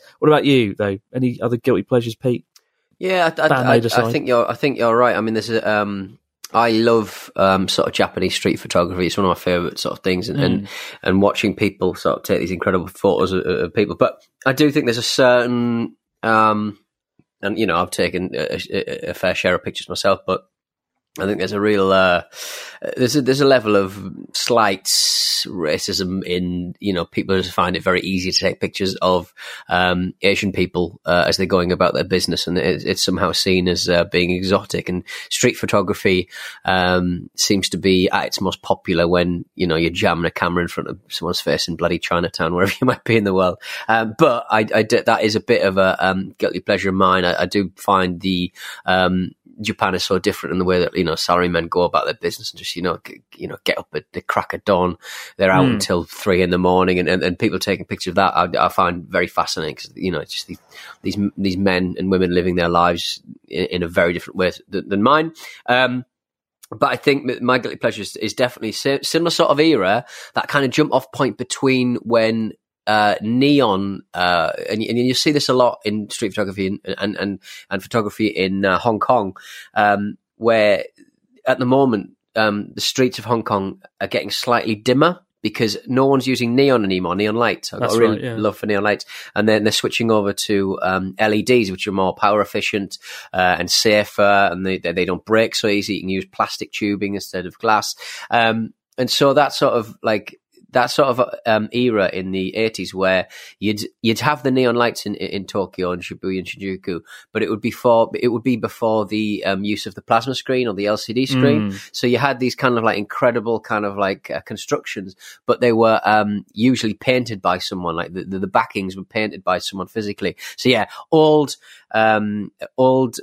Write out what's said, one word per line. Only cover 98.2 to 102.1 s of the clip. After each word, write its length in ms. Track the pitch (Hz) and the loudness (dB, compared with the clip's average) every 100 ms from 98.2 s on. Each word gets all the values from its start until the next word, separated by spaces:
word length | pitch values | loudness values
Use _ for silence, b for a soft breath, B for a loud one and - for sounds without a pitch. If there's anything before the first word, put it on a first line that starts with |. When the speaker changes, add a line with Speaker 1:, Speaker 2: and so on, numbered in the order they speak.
| B | B
Speaker 2:
Um, 440 | 120 113 113 110 - _ - | 0 2 0 -4 -10 _ -6
and 120 | 127 | -4
so 240 | - 139 | 2 2
that 200 | 135 139 | 4 2
sort 200 | - 139 | 2 0
of, 220 | 113 110 - | 0 -2 -6
like, 340 | 110 110 - - _ _ _ | -2 -2 -4 -16 _ _ _
that 120 | 127 123 | 0 2
sort 240 | - 139 | 2 2
of, 260 | 120 123 - - | 2 0 -2 0
um, 220 | 107 107 | 0 0
era 360 | 123 123 107 95 | 0 2 2 0